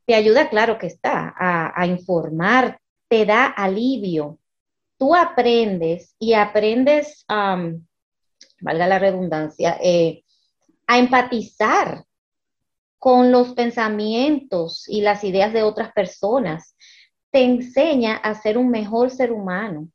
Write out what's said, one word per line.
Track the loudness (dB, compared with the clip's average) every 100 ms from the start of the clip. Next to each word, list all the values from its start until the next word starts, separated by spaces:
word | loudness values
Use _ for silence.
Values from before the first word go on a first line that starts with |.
| 0
Te | 2
ayuda, | 4 4 4
claro | 0 0 -2
que | -6
está, | -8 -4 -4 -6 -4
a, | -2 -2 -2 -2
a | -2
informar. | -2 -2 -4 -2 -4 0 2 0 -4 _ _ -2
Te | 0 2
da | 2 2
alivio. | -2 -4 -2 -2 -2 -4 -4 -6 -10 _ _ _ _ _ -4
Tú | 2 4
aprendes | 2 2 2 2 0 -2 -4 -4 -8 -8
y | 0
aprendes, | 2 2 0 0 2 2 2 0 -10 -6
am, | -2 -2 -2 -4 -8 -14 _ _ _ _ _ _ _
valga | -6 -2 0
la | 2
redundancia, | 0 -2 -4 -4 -6 -4 -4 0
eh, | 0 2 2 -2 _ _ _ _ _ _ 0
a | 2
empatizar | 4 2 0 -4 -6 -4 0 0 -2 -6 -14 _ _ _ _ _ _ _ _ -4
con | 2 4 6
los | 4 2
pensamientos | -2 -4 -2 -4 -2 -4 -2 0 -2 -2 -6 -6 -8 -8
y | -2
las | 0 0 -2
ideas | 0 0
de | 2
otras | 0 -2 -6
personas. | -4 -4 -4 -2 -2 -2 -6 -12 _ _ _ _ _ _
Te | 2
enseña | 4 2 0 0 2 2 0 -2
a | -4
ser | -4 -2 0
un | 0
mejor | -2 -2 0 -2
ser | 0 -4
humano | -2 -6 -6 -6 -10 -14